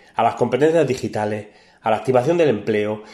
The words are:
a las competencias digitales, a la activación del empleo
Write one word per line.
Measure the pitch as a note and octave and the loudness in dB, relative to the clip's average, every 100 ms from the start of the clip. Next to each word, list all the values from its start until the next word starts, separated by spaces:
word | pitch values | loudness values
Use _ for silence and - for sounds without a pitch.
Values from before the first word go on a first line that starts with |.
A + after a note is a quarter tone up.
| _ - | _ -2
a | |
las | A2+ - | -2 0
competencias | A#2+ B2+ D#3 E3 C3+ | -2 2 2 2 0
digitales, | - G#2+ A2 G#2+ G#2+ G2+ _ _ _ | -2 -6 -6 -6 -6 -10 _ _ _
a | A2+ | -2
la | A2 | -2
activación | - B2 C3 F3 | 4 4 4 2
del | D3+ | 2
empleo | G#2 - G#2+ G#2 G#2+ - | 2 -2 -2 -2 -6 -10